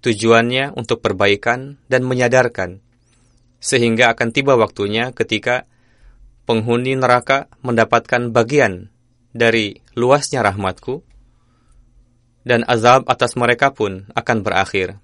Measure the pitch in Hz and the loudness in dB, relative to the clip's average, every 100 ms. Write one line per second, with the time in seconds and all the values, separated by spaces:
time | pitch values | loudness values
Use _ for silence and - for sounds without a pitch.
0 | 127 104 113 113 117 127 139 139 117 113 | -2 -2 4 4 4 -2 -4 -8 -6 -4
1 | 110 95 101 101 - 123 135 143 _ 127 | -2 0 0 0 0 -4 -6 -18 _ -2
2 | 127 127 120 127 123 - 90 95 _ _ | 0 0 2 2 2 -2 -10 -10 _ _
3 | _ _ _ _ _ _ - 131 117 113 | _ _ _ _ _ _ -2 0 2 4
4 | 120 117 117 123 139 131 107 - 101 107 | 2 2 -2 -2 2 2 2 -2 -4 -4
5 | 123 - 113 107 123 123 - _ _ _ | -6 -6 -4 -2 -2 -4 -6 _ _ _
6 | - _ - _ - 113 110 120 127 131 | -20 _ -20 _ -2 -2 0 -2 -2 -2
7 | 127 123 - 135 - _ 123 117 113 117 | 0 0 0 -4 -4 _ -2 0 2 2
8 | - 123 120 117 113 147 117 90 95 _ | 0 -4 0 0 0 2 0 -2 -16 _
9 | _ _ _ 117 117 113 104 - _ - | _ _ _ 0 0 2 -2 -8 _ -4
10 | 120 143 139 135 104 98 98 90 - 143 | 2 2 0 -2 -2 -2 -6 -6 -10 -10
11 | _ - _ _ _ _ _ _ _ _ | _ -20 _ _ _ _ _ _ _ _
12 | _ _ _ _ - 120 113 120 117 131 | _ _ _ _ 0 0 2 2 4 4
13 | 131 127 120 - 120 120 139 135 101 95 | 4 -2 -2 -2 -2 2 0 0 -6 -6
14 | 98 - - 120 101 90 95 98 92 95 | -8 -8 -2 -2 0 -2 -2 -2 -4 -8